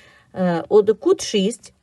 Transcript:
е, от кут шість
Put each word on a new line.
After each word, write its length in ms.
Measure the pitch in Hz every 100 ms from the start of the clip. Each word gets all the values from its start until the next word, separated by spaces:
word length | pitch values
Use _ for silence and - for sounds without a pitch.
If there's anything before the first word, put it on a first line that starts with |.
| _ _ _ -
е, 280 | 180 170 -
от 280 | 202 202 214
кут 220 | 330 381
шість 520 | - 208 190 240 - _